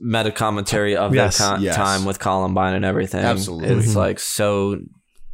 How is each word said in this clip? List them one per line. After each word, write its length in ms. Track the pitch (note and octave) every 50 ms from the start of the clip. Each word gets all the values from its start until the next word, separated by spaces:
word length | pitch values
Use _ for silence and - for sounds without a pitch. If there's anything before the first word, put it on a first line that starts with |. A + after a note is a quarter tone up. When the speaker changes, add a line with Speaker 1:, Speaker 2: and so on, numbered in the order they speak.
Speaker 1:
meta 300 | - A#2 A2 A2+ A2 A2
commentary 640 | - - A2+ G#2+ G#2 G#2 G2 - - G#2+ G#2 G#2 G2+
of 180 | - G2+ G2+ C3
Speaker 2:
Yes. 240 | C3 A2+ G2 F#2+
Speaker 1:
that 60 | - G#2+
con- 180 | G2+ G2 F#2+
Speaker 3:
Yes. 140 | G2 F#2 E2+
Speaker 1:
time 300 | - G2+ G2 G2 F#2+ F#2+
with 120 | G2 F#2+
Columbine 560 | - - G2 F#2+ F#2+ F#2+ F#2 F#2+ F#2+ F#2+ F#2 F#2+
and 120 | G2 G#2
everything. 340 | F#2+ G2 - G2 F#2+ - F#2 G2
Speaker 3:
Absolutely. 520 | A#2 A#2 F#2+ G2 G2+ F2 E2 D#2+ - B2+
Speaker 1:
It's 120 | A2+ A2 A2+
Speaker 2:
Mm-hmm. 80 | G#2+ G2+
Speaker 1:
like, 200 | G2 G2 F#2+ -
so 600 | - - - - G#2 G#2 G2+ G2+ G2 G2+ G2 - G1+ - - _ _ _ _ - - -